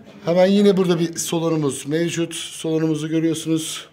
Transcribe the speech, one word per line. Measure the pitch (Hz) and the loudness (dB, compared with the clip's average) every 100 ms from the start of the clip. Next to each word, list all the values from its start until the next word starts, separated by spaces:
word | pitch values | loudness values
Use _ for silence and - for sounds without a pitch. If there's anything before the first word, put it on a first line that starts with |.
| - - - | -20 -10 -2
Hemen | 175 185 | 4 4
yine | 202 202 185 | 6 6 4
burada | 180 170 | 4 2
bir | 165 165 | 0 -4
salonumuz | - 170 165 160 143 123 139 | -4 -2 0 0 -2 -4 -4
mevcut. | 160 170 165 165 165 | -2 -2 -2 -6 -6
Salonumuzu | - - 160 160 160 151 156 | -12 -8 -4 0 0 -2 -2
görüyorsunuz. | 160 165 156 156 160 156 - - | 0 0 -2 -2 -2 -4 -10 -14